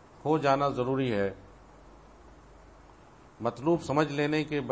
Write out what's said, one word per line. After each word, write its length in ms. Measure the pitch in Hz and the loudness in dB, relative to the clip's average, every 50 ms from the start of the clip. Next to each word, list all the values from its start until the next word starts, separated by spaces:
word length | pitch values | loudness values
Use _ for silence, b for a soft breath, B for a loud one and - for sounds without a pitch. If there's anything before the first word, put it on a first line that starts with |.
| - - - - - | -20 -20 -16 -6 -2
ہو 140 | 143 156 156 | 0 0 2
جانا 300 | 135 139 135 139 143 139 120 120 | 4 2 2 2 2 0 0 -2
ضروری 320 | 123 127 135 135 135 123 | -2 -2 -2 -2 -2 -2
ہے۔ 180 | 110 101 98 98 95 - - - - - - - - - - - - - - - - - - - - - - - - - - - - - - - - - - - - - - - - - | 0 0 -2 -2 -4 -8 -18 -20 -20 -20 -20 -20 -20 -20 -20 -20 -20 -20 -20 -20 -20 -20 -20 -20 -20 -20 -20 -20 -20 -20 -20 -20 -20 -20 -20 -20 -20 -20 -20 -20 -20 -20 -20 -20 -10 -6
مطلوب 420 | 107 120 117 - 131 160 170 156 | -4 -4 -4 -2 0 2 2 2
سمجھ 280 | - - 135 151 160 143 | 0 0 2 2 2 2
لینے 320 | 139 147 147 147 156 156 147 | 0 -2 0 0 0 0 -2
کے 160 | 151 151 143 127 117 | -2 -4 -4 0 4